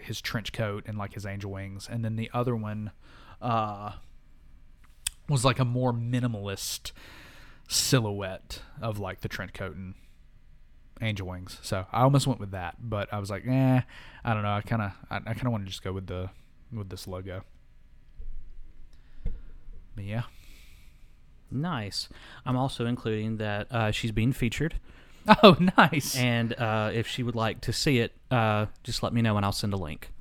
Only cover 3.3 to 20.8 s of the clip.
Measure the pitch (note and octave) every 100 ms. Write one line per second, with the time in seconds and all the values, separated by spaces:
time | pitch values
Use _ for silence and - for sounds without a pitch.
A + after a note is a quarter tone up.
3.3 | - B2 A2+ G#2+ G2+ G#2 - - - -
4.3 | - - - - - - - - - -
5.3 | C#3 B2+ A#2+ B2 B2 B2+ A#2+ A#2 B2+ A#2+
6.3 | G#2+ G2+ G2 - - - - - - -
7.3 | - - - - - - C3 G#2+ G2+ F#2+
8.3 | F#2 - - - - A2+ G2+ F#2+ F2+ -
9.3 | - F#2 - F#2+ D#2+ F#2 G2 - - -
10.3 | - - - - - - - A2 G2+ F#2
11.3 | F2+ F#2 - - G2 F#2 - B2+ C#3 C3+
12.3 | B2 G2+ F#2+ F2 - A#2 G#2+ G2+ G#2 G2
13.3 | G2+ A#2+ C3 C3 B2+ - - - - A#2
14.3 | G#2+ G#2 G#2 G#2 A#2 G2+ - - - -
15.3 | A2 B2 A2+ G2 F#2 F#2+ F#2+ F#2 F2+ F#2
16.3 | - - - - A2+ F#2+ F#2 - F#2 F#2+
17.3 | F#2 - - - - - - - - -
18.3 | - - - - - - - - - -
19.3 | - - - - - - G#2+ G2+ G#2+ -
20.3 | - - - - -